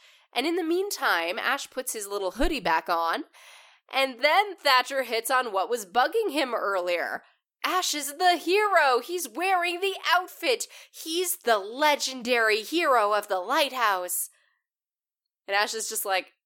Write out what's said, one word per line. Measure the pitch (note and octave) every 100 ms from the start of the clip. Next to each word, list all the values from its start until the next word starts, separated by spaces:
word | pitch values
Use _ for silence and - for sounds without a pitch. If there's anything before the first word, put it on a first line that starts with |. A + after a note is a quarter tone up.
| - _ _
and | - D4
in | F4
the |
meantime, | D#4+ F4 G4+ - B3 F3+ E3 F3+
Ash | - C#4 -
puts | B3+ B3+
his | A3+ G3+
little | G3+ F#3
hoodie | G#3+ D4+ C4+
back | F3 E3 -
on, | E3+ E3 G#3+ - - - - - _ _
and | B3+ C4+ A#3
then | C#4+ F4 G#4 E4+
Thatcher | C#4+ B3+ B3 C4+
hits | A#3 A3+ A3+
on | C4 B3
what | F#3+ F3
was | A#3+ F#3+
bugging | A#3 D4 A4+ G#4
him | C#4 B3+
earlier. | A3+ G3+ G3 F3+ E3+ B2 B2 - _ _ _
Ash | - F4+ -
is | D4 C#4
the | C#4+ F4+ F4
hero! | E4+ G4 G#4+ F4 C#4+ B3
He's | C4 F4+ C4+
wearing | A3+ F#4+ F#4 F4 F4
the | G4 F#4+ D4
outfit! | F4 F4+ - E4 - - - -
He's | - D#4+ E4+ F4+ -
the | A#3 G#3+
legendary | G3+ B3 D4+ C#4 C4+ C4 A#3 A#3+ A3 G#3+
hero | G3+ D#4+ D#4+ B3 G#3
of | G#3 G3+
the | F#3
lighthouse! | F#3 D4 C#4 B3+ A3 F#3+ F3+ - - _ _ _ _ _ _ _ _ _ _ _ -
And |
Ash | G3 G#3+
is | A3 G#3+
just | A3
like, | G3+ F#3+ - _